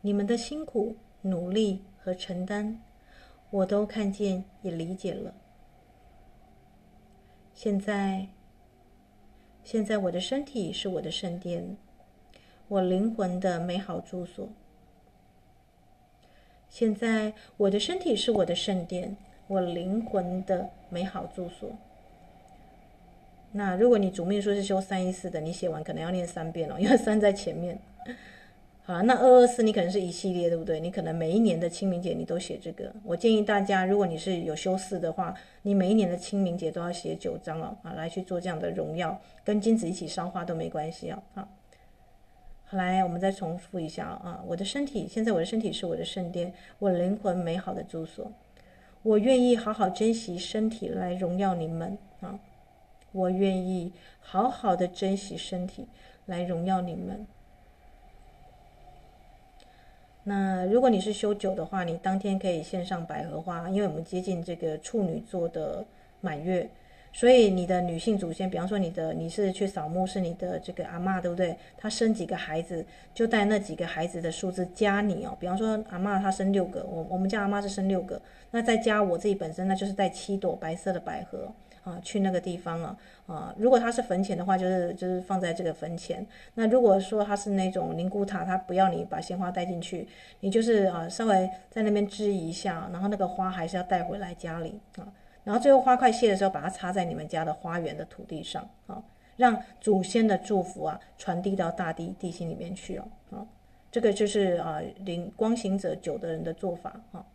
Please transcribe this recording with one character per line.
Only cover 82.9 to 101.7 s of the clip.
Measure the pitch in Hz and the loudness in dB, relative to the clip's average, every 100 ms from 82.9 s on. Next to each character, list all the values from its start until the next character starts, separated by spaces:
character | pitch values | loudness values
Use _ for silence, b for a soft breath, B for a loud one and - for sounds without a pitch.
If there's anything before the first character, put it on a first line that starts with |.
| 196 B B - | -10 B B -12
啊， | 160 - - | -10 -10 2
如 | 226 | 6
果 | 247 | 6
她 | 233 | 6
是 | 233 | -2
坟 | 240 185 | 0 0
前 | 196 175 | 0 0
的 | 180 | 2
话， | 185 | 4
就 | 185 | 4
是， | 185 175 | 2 0
就 | 175 185 | -2 -2
是 | 180 | -2
放 | 180 190 | -2 -2
在 | 175 | 0
这 | 165 | 0
个 | 175 | -2
坟 | 156 156 170 | -4 -6 -8
前。 | - 170 208 B B - | -6 -8 -8 B B 0
那 | 220 | 4
如 | 247 | 6
果 | 240 196 | 8 6
说 | 196 214 202 | 4 0 0
她 | 202 | -2
是 | - | 0
那 | 196 190 | 0 2
种 | 185 165 165 | 0 -4 -2
灵 | 185 | -2
骨 | 202 | -2
塔， | 196 196 170 | -2 -2 -2
她 | 185 | -2
不 | - | 0
要 | 180 190 | 4 4
你 | 170 | 4
把 | 170 160 | -4 -6
鲜 | - 180 | -6 -4
花 | 180 | -2
带 | 185 180 | -2 -4
进 | 175 | -6
去， | 170 175 - B B B | -6 -8 -10 B B B
你 | 196 | 0
就 | 220 | 2
是， | 226 220 190 | 4 6 4
啊， | 175 165 | 2 -6
稍 | - 226 | -2 4
微 | 190 185 B B | 4 4 B B
在 | - | -2
那 | 214 | 2
边 | 208 208 | 2 0
质 | - 208 | 0 0
疑 | 190 165 | 0 -2
一 | |
下， | 175 202 165 180 | -4 -4 -4 -8
然 | 180 | -4
后 | 196 | -2
那 | 208 | 0
个 | 185 | -2
花 | - 185 | 0 -4
还 | 185 165 | -2 -4
是 | 185 | -4
要 | |
带 | 180 185 | 0 0
回 | 165 202 | 0 -6
来 | 180 | -8
家 | 170 170 165 | -10 -10 -8
里 | 165 208 - - | -8 -10 -16 -18
啊。 | - b b b | -16 b b b
然 | - | -2
后 | 220 | 4
最 | 277 | 8
后 | 269 | 8
花 | 254 | 8
快 | 254 254 | 6 6
谢 | 220 226 | 6 4
的 | 196 | 4
时 | 196 | 2
候， | |
把 | 156 | 0
它 | 160 | -6
插 | - 180 | -6 -4
在 | 190 | -2
你 | 175 | -2
们 | 160 156 | -4 -4
家 | 165 | -4
的 | 160 | -2
花 | 151 - 170 | -4 -4 -4
园 | 160 151 | -4 -6
的 | 160 | -12
土 | - | -14
地 | - 156 | -12 -10
上 | - - - - - | -8 -10 -10 -20 -16
啊， | 202 - b b b | -16 -16 b b b
让 | 247 226 B B | 4 4 B B
祖 | - 196 | 4 4
先 | 185 233 220 | 4 4 6
的 | 190 | 4
祝 | - 202 | 2 0
福 | 175 - 156 | 0 -4 -6
啊 | 151 B - | -6 B -12
传 | - 175 | -4 -2
递 | 196 | -2
到 | 190 | 0
大 | 165 | -2